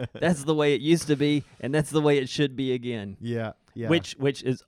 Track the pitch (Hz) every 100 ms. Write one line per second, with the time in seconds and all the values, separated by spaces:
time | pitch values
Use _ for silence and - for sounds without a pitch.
0 | 123 - 165 151 143 156 147 135 151 165
1 | 151 139 147 147 - - 123 151 151 151
2 | 147 143 131 - 143 127 131 127 123 117
3 | 101 - 117 117 110 - _ - 113 165
4 | - - 139 139 131 123